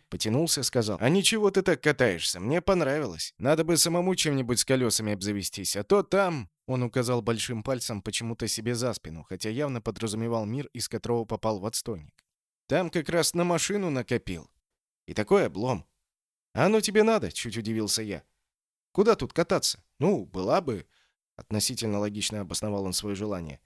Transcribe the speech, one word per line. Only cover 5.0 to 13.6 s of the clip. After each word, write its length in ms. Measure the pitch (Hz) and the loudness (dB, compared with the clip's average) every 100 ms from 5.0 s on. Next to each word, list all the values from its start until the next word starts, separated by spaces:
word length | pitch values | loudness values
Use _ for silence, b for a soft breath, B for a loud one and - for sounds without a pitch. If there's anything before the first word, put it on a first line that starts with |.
| 107 | 0
обзавестись, 640 | 101 101 101 92 - 90 101 | -2 -2 -4 -6 -6 -4 -4
а 80 | |
то 180 | - 202 | 2 2
там», 480 | - 190 190 151 104 _ - | 4 2 2 -2 -8 _ -4
он 160 | 127 | -2
указал 400 | 123 131 120 123 | 0 0 0 0
большим 400 | 110 110 - 110 | 0 -2 -2 -4
пальцем 400 | 135 127 - 104 | -4 -4 -4 -6
почему-то 440 | 107 - 113 117 113 | -6 -6 -6 -4 -4
себе 280 | - 113 | -2 -2
за 180 | 117 123 | -2 -2
спину, 300 | 104 80 80 | -4 -10 -14
хотя 260 | - 95 107 | -12 -8 -6
явно 320 | 117 147 120 | -4 -4 -4
подразумевал 640 | 113 95 110 110 117 113 | -4 -4 -4 -2 -2 -2
мир, 240 | 104 131 135 | -2 -6 -8
из 120 | 117 - | -8 -6
которого 360 | 113 - 120 | -6 -2 -2
попал 360 | 110 110 110 101 | -2 -2 -2 -2
в 40 | |
отстойник. 600 | 104 - - 92 76 _ _ _ _ _ - | -2 -4 -6 -8 -12 _ _ _ _ _ -2
«Там 240 | 156 175 | -2 0
как 180 | 175 147 | -2 0
раз 240 | 170 - | 2 2
на 120 | 170 | 2
машину 440 | 175 170 | 2 2